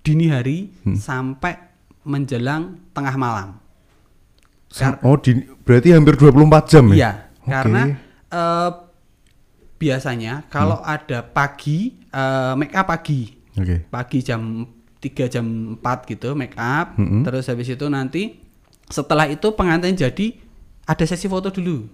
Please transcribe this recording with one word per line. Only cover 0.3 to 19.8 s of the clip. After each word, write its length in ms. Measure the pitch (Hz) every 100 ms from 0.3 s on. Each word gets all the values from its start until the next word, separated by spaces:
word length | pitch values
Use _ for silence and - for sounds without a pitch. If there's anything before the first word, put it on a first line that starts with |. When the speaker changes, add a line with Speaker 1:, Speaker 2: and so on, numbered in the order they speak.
| 139 123 160 202 -
Speaker 2:
Hmm. 140 | 98 98
Speaker 1:
sampai 600 | 104 131 131 131 175 170 - _ _ _
menjelang 760 | 156 139 135 123 120 151 180 190 -
tengah 240 | - 139
malam. 340 | 131 123 110 95 95 _ _ _ _ _ _ _ _ _ _ _
Speaker 2:
Sam-, 300 | - 135 135
Speaker 1:
Kar- 60 |
Speaker 2:
oh, 140 | 127 139
di, 180 | - 123 135 -
berarti 300 | - 123 151
hampir 240 | 165 147
dua 160 | 139 147
puluh 160 | 135 156
empat 180 | 156 151
jam 220 | 156 120
ya? 60 |
Speaker 1:
Iya, 180 | 98 120 98 - _
Speaker 2:
Oke. 140 | -
Speaker 1:
karena, 320 | 131 127 117 139 143 - _ _
eh, 400 | 170 170 170 175 175 - _ _ _ _ _ _ _ - -
biasanya 680 | 156 131 131 120 110 135 151
kalau 320 | 147 151 165
Speaker 2:
Hmm. 100 | -
Speaker 1:
ada 280 | 151 - 123
pagi, 560 | 117 - 143 - - 151 226 - _
eh, 460 | 135 135 131 131
make 180 | 131 147
up 140 | 190 190
pagi. 460 | 165 - 143 110 _ _
Speaker 2:
Oke. 240 | - 90 87 82
Speaker 1:
Pagi 320 | 120 123 131
jam 440 | 123 117 113 113 120 _ _ _
tiga, 280 | 135 - 127
jam 180 | 127 113 113 110
empat 300 | 110 123 127 -
gitu 260 | 110 120
make 200 | 143 127
up. 380 | - 113 143 175
Speaker 2:
Mm-mm. 300 | - 95 101
Speaker 1:
Terus 200 | 135 131 131
habis 200 | 120 123
itu 200 | 127 147
nanti 500 | 139 131 156 214 - - _ _ _ _
setelah 380 | - - 151 156
itu 220 | 151 208
pengantin 460 | 214 185 165